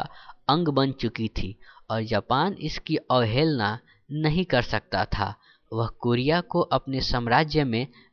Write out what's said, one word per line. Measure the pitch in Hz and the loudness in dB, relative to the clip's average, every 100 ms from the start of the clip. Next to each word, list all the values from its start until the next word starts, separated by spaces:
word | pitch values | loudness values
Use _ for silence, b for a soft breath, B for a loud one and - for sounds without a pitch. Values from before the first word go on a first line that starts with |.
| - B B B - | 0 B B B 0
अंग | 151 165 | 2 2
बन | 135 135 | 2 0
चुकी | 131 117 110 110 | 0 -6 -4 -6
थी | - 98 104 B B - | -4 -6 -8 B B -6
और | 113 | -4
जापान | 110 107 - 127 175 - | 0 -2 2 0 0 -2
इसकी | 156 - - 156 | -8 -8 -4 -4
अवहेलना | - 127 113 120 160 139 104 113 _ b b | 2 2 4 2 2 2 0 -2 _ b b
नहीं | 147 156 165 180 | -2 0 0 2
कर | 127 | 0
सकता | - 107 - 95 98 | 0 -2 -2 -2 -2
था। | - 101 104 b b - | -2 -4 -6 b b -8
वह | 113 117 - | -4 -4 -2
कोरिया | 120 120 135 170 | 0 2 2 0
को | 175 175 | 0 -2
अपने | 175 131 - 135 | 0 -2 -2 -4
साम्राज्य | - 127 117 127 156 151 | -2 -2 2 2 2 2
में | 135 113 135 b b | 2 0 -4 b b